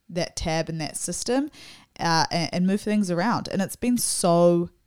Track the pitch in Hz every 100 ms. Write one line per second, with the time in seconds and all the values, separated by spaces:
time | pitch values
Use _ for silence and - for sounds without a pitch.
0 | - 175 - - 175 160 160 165 156 -
1 | - 175 - 254 302 - - - _ -
2 | 170 165 147 170 160 170 180 196 - 214
3 | 190 170 202 190 - - - - 240 240
4 | - - 180 170 175 175 175 -